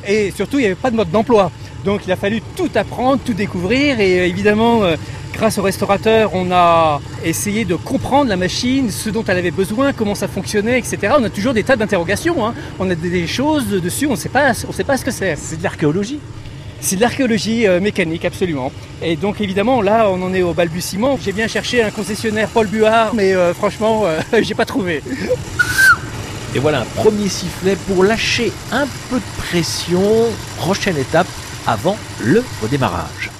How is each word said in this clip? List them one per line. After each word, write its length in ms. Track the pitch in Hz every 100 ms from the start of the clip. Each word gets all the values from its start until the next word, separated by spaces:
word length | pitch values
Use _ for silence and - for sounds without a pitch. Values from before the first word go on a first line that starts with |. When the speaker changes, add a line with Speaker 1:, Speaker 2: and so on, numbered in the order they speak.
| 202
Speaker 1:
Et 220 | 214 196
surtout, 280 | 156 190 285
il 40 |
n'y 40 | 220
avait 80 | 180
pas 160 | 262
de 40 | 226
mode 140 | 180
d'emploi. 400 | 202 226 220 180 - - -
Donc 180 | 190 202 180
il 60 |
a 40 | 180
fallu 240 | 202 220 - -
tout 140 | 320 226
apprendre, 440 | 190 - 254 277 -
tout 80 |
découvrir. 680 | 190 202 185 180 254 294 240
Et, 200 | 196 180
euh, 80 | 180
évidemment, 560 | 180 202 208 233 233
euh, 140 | 190 151 - - -
grâce 240 | - 214 208
au 60 |
restaurateur, 680 | 190 185 196 196 220 220 208 185
on 160 | 180
a 500 | 180 175 165 160 143 - -
essayé 420 | 165 160 208 202 185
de 80 |
comprendre 560 | 165 - 262 - 269 277
la 80 | 185
machine, 540 | 180 - 247 269 247
ce 180 | 147 220
dont 140 | 214 208
elle 100 | 180
avait 120 | 175
besoin, 440 | 156 185 214 277
comment 200 | - 208
ça 140 | 196 196
fonctionnait, 500 | - - 214 214 254
et 40 |
cetera. 340 | 190 165 202 285
On 40 |
a 60 | 208
toujours 260 | - 220 220
des 80 |
tas 120 | 180 262
d'interrogations, 720 | 214 190 170 202 330 339 220
hein. 80 | 240 - -
On 120 | 190
a 40 | 175
des, 140 | 175
des 160 | 180 165
choses 420 | - 285 302 220
dessus, 380 | 196 170 - 294
on 100 | 196
sait 140 | -
pas, 220 | 254 285 214 226
on 40 |
sait 120 | -
pas 140 | 190 262
ce 80 | -
que 60 |
c'est. 240 | - 190 143
Speaker 2:
C'est 200 | - 160
de 60 |
l'archéologie. 560 | 175 - 151 170 208 294 - - - - - -
Speaker 1:
C'est 160 | - 190
de 40 |
l'archéologie, 640 | 233 - 254 220 208 226 208
euh, 140 | 180
mécanique, 460 | 202 - 165 165 175
absolument. 460 | - 185 143 127 - - -
Et 140 | 165 160
donc 260 | 202 196
évidemment, 400 | 208 190 214 262
là, 260 | 196 226 214
on 120 | 180
en 120 | 185 185
est 80 |
au 100 | 180
balbutiement. 640 | 165 170 175 - 185 262 262
J'ai 120 | 190
bien 160 | 190 226
cherché 340 | 214 - 247
un 80 | 214
concessionnaire 600 | 214 190 214 226 214 208
Paul 180 | 226 220
Buard, 480 | 220 214 226 220 226
mais, 180 | 190
euh, 200 | 185 175 170
franchement, 480 | 202 - 214 220 196
euh, 140 | 156 -
<laughs> 100 | 226
j'ai 100 | 190
pas 120 | 214 226
trouvé. 360 | - 180 151 - 269 403 508 - - 1077 1077 1077 1077 - - - - - 123
Speaker 2:
Et 40 |
voilà 200 | 147 143
un 60 | 110
premier 420 | 107 156 208 202
sifflet 480 | - 175 - 185 185 -
pour 200 | 185 190
lâcher 480 | 226 - - 220 - -
un 160 | 247 277 - -
peu 80 | 247
de 240 | - -
pression. 600 | - 170 160 - - 175 202 226 233 127 - -
Prochaine 420 | 131 196 196 156
étape 300 | 127 160 180 - - - -
avant 300 | 110 143 208 - -
le 220 | 110 202 247 -
redémarrage. 680 | 107 139 117 85 78 - -